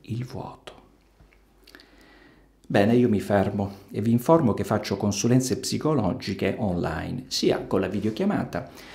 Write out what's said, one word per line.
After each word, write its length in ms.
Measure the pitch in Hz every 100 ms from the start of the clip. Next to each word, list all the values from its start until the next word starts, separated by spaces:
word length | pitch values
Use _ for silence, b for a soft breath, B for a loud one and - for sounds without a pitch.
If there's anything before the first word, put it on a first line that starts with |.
il 220 | - 110
vuoto. 580 | 127 90 - - - - _ _ _ _ - _ _ _ B B B B B B B B B _ -
Bene, 300 | 113 104 123
io 140 | 120
mi 100 | 101
fermo 600 | - 101 95 101 98 - -
e 100 | -
vi 100 | 110
informo 420 | 117 - 165 123
che 100 | 98
faccio 320 | - 107 - 101
consulenze 640 | 104 98 120 127 127 101
psicologiche 960 | - 110 151 151 98 - - 95 98 95
online, 680 | 101 87 85 80 87 - -
sia 320 | - - -
con 180 | - 214
la 80 | 185
videochiamata, 800 | - 214 - 202 180 - - - B B